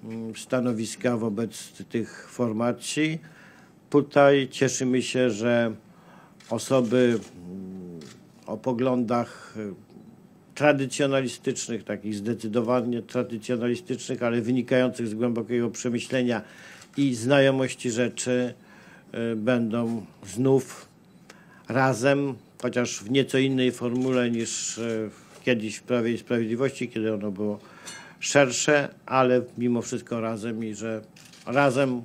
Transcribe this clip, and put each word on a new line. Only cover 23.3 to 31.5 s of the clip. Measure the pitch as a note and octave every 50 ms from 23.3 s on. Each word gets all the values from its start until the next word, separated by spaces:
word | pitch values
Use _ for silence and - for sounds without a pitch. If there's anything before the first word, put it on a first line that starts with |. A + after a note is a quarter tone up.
| - C3+
innej | C3+ C3+ C3+ C3 B2+ B2+
formule | A#2+ B2 A#2+ B2+ A#2+ B2+ B2+ C3 B2+ B2+ A#2+ A#2+
niż, | A#2 A#2 A#2 G#2+ - - - - - -
e, | A2+ A#2 A2+ A2 A2 G#2 G2+ - - - - - -
kiedyś | - B2 A2+ G#2 A2 G#2
w | - -
Prawie | - B2 A#2+ A2+ A#2 A#2+
i | A2
Sprawiedliwości, | - - B2+ A#2+ A#2 A2 A2+ A#2 C3+ C#3 C3+ - C3 A#2+
kiedy | - A#2 A2 A2 A2
ono | G#2+ G2+ G#2+
było | G2 F#2 G#2+ G#2 G#2 G#2 - - - - - - - - - - - -
szersze, | - - - C#3+ C#3+ C3 A#2+ - - - D3+ D3 C#3 - - - -
ale | - B2+ C3 C3 B2+ B2+ B2+ B2 A#2+ - -
mimo | A#2+ B2 A#2+ A#2
wszystko | A2+ - - A#2+ - - B2 A#2
razem | A2+ A2+ A2+ A2 G2 A#2 A2+ A2 A2+
i | A2 G#2+
że | G#2+ G#2+ A2+ A2+ A2 G#2+ - - - - - - - -
razem | -